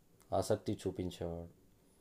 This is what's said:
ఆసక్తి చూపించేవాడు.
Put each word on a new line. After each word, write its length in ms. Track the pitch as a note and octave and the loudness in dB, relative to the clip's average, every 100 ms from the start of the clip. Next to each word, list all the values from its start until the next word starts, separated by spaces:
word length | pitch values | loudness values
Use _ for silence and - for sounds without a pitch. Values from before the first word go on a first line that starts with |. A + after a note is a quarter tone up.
| - - - | -20 -20 0
ఆసక్తి 460 | F#2+ F#2 G#2+ - G#2 F#2+ | 2 4 2 2 -2 0
చూపించేవాడు. 760 | F2+ F2+ - E2+ E2+ E2+ - - _ _ _ | -2 -2 -2 -4 -4 -8 -14 -20 _ _ _